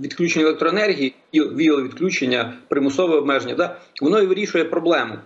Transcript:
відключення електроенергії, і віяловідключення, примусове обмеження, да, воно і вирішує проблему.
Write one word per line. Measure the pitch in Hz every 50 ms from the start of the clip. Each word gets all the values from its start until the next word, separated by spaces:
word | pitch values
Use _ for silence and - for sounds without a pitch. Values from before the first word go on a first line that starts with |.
| 135
відключення | 139 - - 175 165 - 170 156
електроенергії, | 156 151 - 156 165 170 208 214 208 160 143 135 127 - _ _ _
і | - 156
віяловідключення, | 147 131 - 135 165 156 147 139 127 131 - - 165 190 170 - 143 127 127 123 117 - - - -
примусове | - 143 143 135 139 135 - 185 170 160
обмеження, | 147 131 143 139 131 110 120 123
да, | 143 175 175 - - - _ - -
воно | 139 151 196 220
і | 196
вирішує | 185 185 196 208 - - 170 156
проблему. | - - 175 165 170 165 139 120 113 110 - -